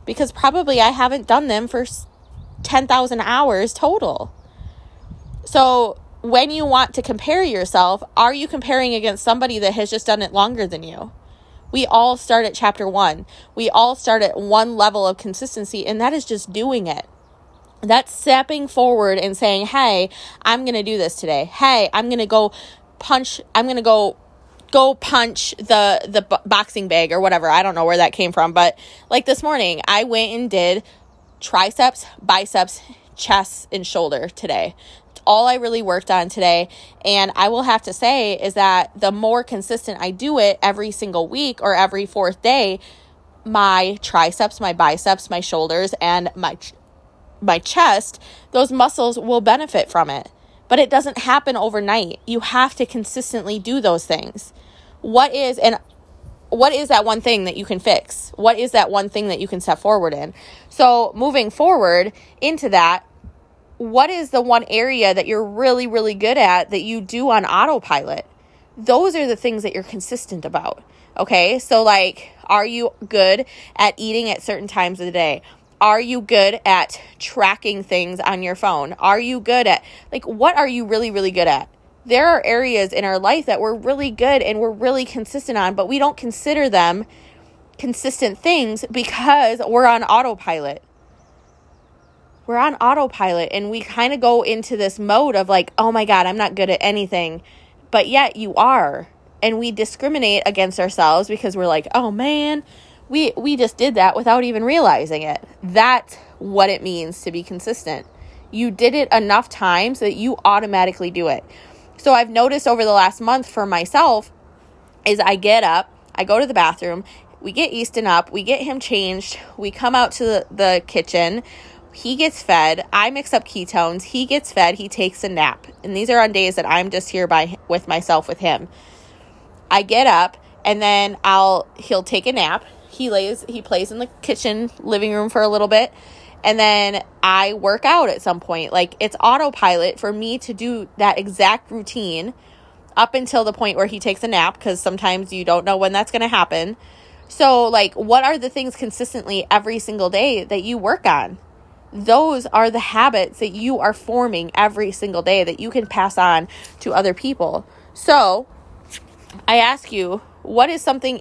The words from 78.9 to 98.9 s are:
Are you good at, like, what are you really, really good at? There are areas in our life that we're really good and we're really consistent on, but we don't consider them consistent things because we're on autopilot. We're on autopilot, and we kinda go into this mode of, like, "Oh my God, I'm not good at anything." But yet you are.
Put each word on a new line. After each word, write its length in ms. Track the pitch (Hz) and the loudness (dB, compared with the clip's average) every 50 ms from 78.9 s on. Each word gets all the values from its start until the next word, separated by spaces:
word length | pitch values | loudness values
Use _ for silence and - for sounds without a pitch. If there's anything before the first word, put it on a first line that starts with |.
| 175 | -6
Are 260 | - - 190 202 226 | 0 2 2 2 2
you 180 | 240 240 254 247 | 0 -4 -6 -4
good 300 | 202 226 240 247 240 202 | -2 0 0 2 2 2
at, 160 | 165 - - - - - - - | 2 0 -2 -8 -20 -20 -16 -14
like, 160 | - 262 - | -12 -12 -10
what 300 | - 226 208 254 339 349 | -10 -2 2 2 2 4
are 100 | 294 294 | 2 0
you 180 | 262 247 240 233 | 0 -2 -6 -4
really, 280 | 202 220 220 240 226 | -4 -2 -2 -2 -4
really 180 | 202 202 190 190 | -4 -2 -4 -2
good 160 | 185 180 170 | 0 0 2
at? 220 | 165 139 131 - - _ _ _ _ _ _ _ | 2 0 0 -4 -8 _ _ _ _ _ _ _
There 220 | 240 240 247 302 | 0 2 4 4
are 180 | 339 339 269 - | 4 4 4 2
areas 480 | - 233 240 262 254 240 208 196 190 | 0 0 0 0 0 0 0 -2 -2
in 120 | - - 196 | -2 -2 -2
our 160 | 196 190 185 | -2 -2 0
life 260 | 190 202 269 330 294 | 2 2 2 2 0
that 140 | - 202 - | -2 -2 -2
we're 160 | 214 220 226 | -2 -4 -4
really 340 | 220 202 247 277 269 285 262 | -4 -4 -4 -4 -2 -4 -6
good 320 | 220 214 240 269 277 262 | -2 0 2 2 2 2
and 160 | - - 214 214 | 2 0 -2 -2
we're 140 | 233 226 | -2 -4
really 320 | 214 202 247 254 269 262 254 | -2 -2 -2 -2 0 -2 -4
consistent 520 | 240 - 254 220 - - 277 269 - 240 | -6 -8 -10 -10 -8 -10 -10 -8 -4 -2
on, 200 | 214 185 185 196 | -2 -2 0 -2
but 100 | 190 190 | -2 -2
we 140 | 190 269 277 | -2 0 0
don't 160 | 285 294 294 | 0 0 0
consider 520 | - 262 240 214 - - 294 302 302 285 262 | -4 -8 -10 -10 -6 -4 -4 -2 0 0 2
them 360 | 196 180 175 170 175 196 226 - - - - - _ - _ _ _ _ _ _ _ - | 4 4 4 4 2 -2 -6 -12 -16 -20 -20 -20 _ -20 _ _ _ _ _ _ _ -10
consistent 600 | - 247 240 - - 262 - - 262 214 196 - | -8 -8 -6 -6 -6 -6 -4 -2 -2 -2 -2 -2
things 460 | - 330 349 311 247 220 214 220 - 233 | 0 0 0 2 0 -2 -6 -8 -10 -8
because 720 | 220 254 226 - - - 247 294 285 294 277 - - 233 - | -6 -6 -6 -6 -6 0 2 4 4 4 4 2 0 -2 -2
we're 220 | 196 226 240 254 | 0 2 4 6
on 160 | 240 233 226 | 6 4 4
autopilot. 800 | 220 - 208 233 262 254 214 185 - 190 165 156 143 143 143 - - _ _ _ _ _ _ _ _ _ _ _ _ _ _ _ _ _ _ _ _ _ _ _ _ _ _ _ _ _ _ _ _ | 2 2 2 2 2 0 -4 -6 -6 -6 -6 -4 -6 -8 -8 -10 -16 _ _ _ _ _ _ _ _ _ _ _ _ _ _ _ _ _ _ _ _ _ _ _ _ _ _ _ _ _ _ _ _
We're 100 | - 233 | -4 -2
on 200 | 240 269 302 277 | 0 0 0 0
autopilot, 720 | - 233 247 277 302 277 254 - - 196 185 175 170 170 - | 0 2 2 2 2 0 -2 -2 -4 -2 -2 0 -2 -4 -4
and 180 | - 202 202 208 | -6 -6 -6 -6
we 120 | 220 226 | -8 -10
kinda 340 | - - - 240 233 254 285 | -10 -8 -4 -2 -2 -2 0
go 240 | 254 247 240 240 240 | 2 2 4 4 4
into 380 | - - 226 220 220 - 254 208 | 2 0 -4 -4 -6 -6 -4 -4
this 200 | 202 196 196 - | -2 -4 -4 -4
mode 380 | 208 202 202 233 294 285 220 | -2 2 4 4 4 2 2
of, 140 | 190 190 185 | 0 2 2
like, 200 | 196 185 180 - - | 2 2 2 0 0
"Oh 160 | - 220 226 | 0 0 2
my 140 | 226 226 220 | 2 0 2
God, 180 | 202 202 185 180 | 2 4 4 4
I'm 140 | 185 196 214 | 2 0 -2
not 160 | 208 185 190 | -4 -4 -2
good 160 | 196 190 190 | -2 0 0
at 80 | 185 - | 0 0
anything." 640 | - 202 208 208 196 185 196 180 170 160 160 170 - - - - - _ _ _ _ _ | 0 -2 -2 -2 -4 -4 -4 -4 -4 -4 -8 -12 -16 -20 -20 -20 -20 _ _ _ _ _
But 180 | - 214 - - | 0 2 2 2
yet 280 | 247 277 277 - - | 2 2 2 0 -2
you 180 | 214 220 196 - | -6 -10 -4 0
are. 540 | - 214 254 269 233 170 143 | 2 4 4 4 4 2 0